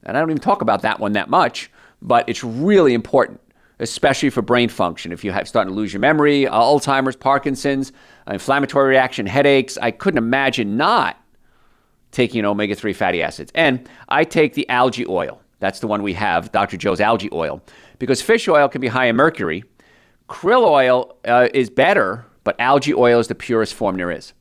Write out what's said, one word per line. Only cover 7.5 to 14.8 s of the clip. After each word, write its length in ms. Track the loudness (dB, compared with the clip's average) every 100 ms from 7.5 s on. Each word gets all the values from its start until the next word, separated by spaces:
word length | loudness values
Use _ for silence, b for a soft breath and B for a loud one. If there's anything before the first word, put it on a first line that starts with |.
| -4 -2 -2 -4 b b b -10
uh, 60 |
inflammatory 560 | -8 -2 -2 0 2 4
reaction, 360 | 4 2 -4 -4
headaches, 520 | 0 4 2 0 -4
I 80 | -6
couldn't 280 | -2 -2 0
imagine 580 | 0 0 0 -2 -4 0
not 440 | 0 0 -2 -6 _ _ _ _ _ _ _ _ _
taking 320 | -2 -2 0
omega-three 480 | -2 -2 -2 -4 -6
fatty 280 | -2 -2 0
acids. 300 | -4 -6 -8 0
And 320 | 0 0 B B B
I 140 | -2
take 320 | 0 2 0
the 140 | 0 -2
algae 380 | 2